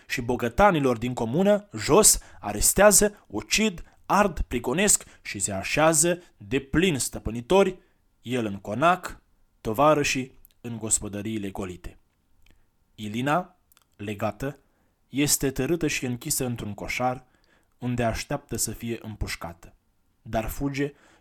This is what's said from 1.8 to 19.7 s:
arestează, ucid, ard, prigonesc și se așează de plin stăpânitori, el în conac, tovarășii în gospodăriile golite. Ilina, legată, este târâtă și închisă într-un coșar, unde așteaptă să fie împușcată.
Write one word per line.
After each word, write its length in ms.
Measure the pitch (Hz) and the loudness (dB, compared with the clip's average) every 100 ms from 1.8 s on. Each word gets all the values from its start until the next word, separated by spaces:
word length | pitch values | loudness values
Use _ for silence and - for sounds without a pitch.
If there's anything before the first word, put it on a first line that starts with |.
| 107 165 190 - - - | 4 6 6 4 -2 -14
arestează, 840 | 107 104 - - 208 190 208 202 _ | -8 -2 0 6 8 8 4 0 _
ucid, 560 | 101 - - 220 165 - _ _ | -8 -2 0 0 -2 -14 _ _
ard, 360 | 180 202 151 | 2 2 0
prigonesc 640 | - 127 123 143 208 - - - | -4 -4 -2 0 2 2 0 -16
și 180 | - 104 | -12 -8
se 120 | 95 | -6
așează 720 | 98 95 - 156 160 170 175 - _ | -6 -4 2 4 4 2 0 -6 _
de 220 | 101 131 | -4 -4
plin 400 | 139 151 185 139 | 0 0 2 0
stăpânitori, 800 | - 110 - 117 120 185 190 185 _ _ _ _ | -4 -6 -8 -8 2 4 4 0 _ _ _ _
el 240 | 113 123 110 | -6 -4 -2
în 120 | 98 | -6
conac, 640 | 101 110 160 180 - - _ _ _ _ | -8 0 2 2 -2 -16 _ _ _ _
tovarășii 800 | 113 110 147 147 143 135 127 - - _ | -6 4 4 4 2 -2 -4 -12 -20 _
în 160 | 120 113 | -12 -8
gospodăriile 720 | 107 - 104 101 104 110 98 | -2 -2 -2 -8 -6 -6 -8
golite. 500 | 95 98 87 - - _ _ _ _ - _ _ _ _ _ | -8 -10 -10 -16 -18 _ _ _ _ -20 _ _ _ _ _
Ilina, 640 | 107 110 139 156 185 _ _ _ _ _ | -8 -4 0 -2 -2 _ _ _ _ _
legată, 640 | 104 101 110 - 135 - _ _ _ _ _ | -10 -4 -4 -4 -8 -10 _ _ _ _ _
este 420 | 127 147 - 139 | -2 0 0 -2
târâtă 360 | 131 135 170 156 | -2 -2 -2 -2
și 180 | - 131 | -2 -4
închisă 400 | 123 156 - 127 | -6 -4 -4 -4
într-un 280 | 117 104 | -4 -8
coșar, 520 | 101 85 - 123 127 - _ _ _ _ _ | -10 -8 -2 -2 -2 -10 _ _ _ _ _
unde 260 | 123 120 | -6 0
așteaptă 520 | 117 110 - 143 - 113 | 0 -2 -6 -8 -8 -6
să 160 | - | -6
fie 260 | 107 117 113 | -6 -8 -8
împușcată. 720 | 107 107 98 - 85 87 - | -10 -10 -8 -8 -12 -14 -20